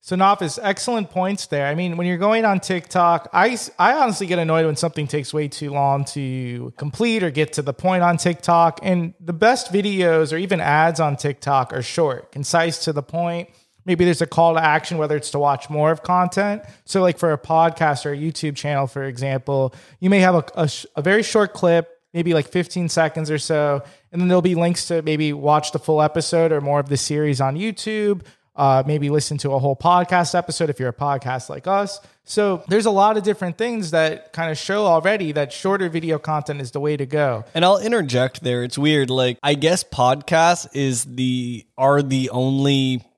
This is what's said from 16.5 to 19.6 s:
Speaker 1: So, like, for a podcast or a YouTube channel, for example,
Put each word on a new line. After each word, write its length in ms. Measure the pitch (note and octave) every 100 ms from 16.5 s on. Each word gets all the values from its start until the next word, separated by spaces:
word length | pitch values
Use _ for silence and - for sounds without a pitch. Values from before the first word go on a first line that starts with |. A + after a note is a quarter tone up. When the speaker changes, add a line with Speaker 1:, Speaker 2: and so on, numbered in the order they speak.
| G#3 - -
Speaker 1:
So, 160 | - G3
like, 160 | F#3 E3+
for 160 | E3+
a 60 | D3
podcast 680 | - D#3+ E3 D#3+ D#3 C#3+
or 80 | D3
a 60 | C#3+
YouTube 380 | D#3 - D#3 C#3+
channel, 300 | D3 C#3+ C#3
for 180 | C#3
example, 680 | C3+ B2 C3+ C3+ B2 C#3